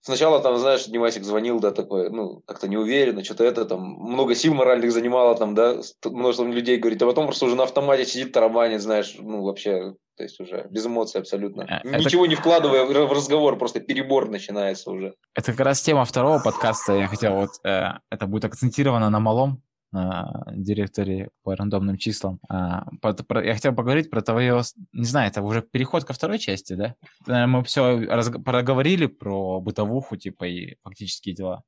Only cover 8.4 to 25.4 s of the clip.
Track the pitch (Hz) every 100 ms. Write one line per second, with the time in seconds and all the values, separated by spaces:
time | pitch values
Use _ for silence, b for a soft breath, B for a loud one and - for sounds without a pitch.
8.4 | 113 113 117 110 104 107 101 - 104 107
9.4 | 95 101 104 95 92 95 _ _ 101 -
10.4 | 90 95 - 101 113 117 110 95 95 101
11.4 | 101 101 95 85 123 143 170 175 175 156
12.4 | 165 165 151 135 131 139 143 139 135 147
13.4 | 147 113 120 113 - 131 135 135 113 104
14.4 | 98 101 98 95 - 95 95 - _ -
15.4 | - 120 135 139 - 147 123 131 135 156
16.4 | 117 - 117 107 - 101 95 104 110 98
17.4 | 101 - 95 95 95 - _ - 98 104
18.4 | 104 - 123 127 139 120 107 107 110 113
19.4 | 135 131 _ _ _ 92 92 90 - -
20.4 | - 95 98 104 101 - 98 95 92 _
21.4 | - 95 101 101 98 95 - 107 98 92
22.4 | - 92 90 90 - - 110 95 - 113
23.4 | 107 110 143 120 120 143 160 117 107 113
24.4 | 123 120 120 - 190 - 117 139 107 104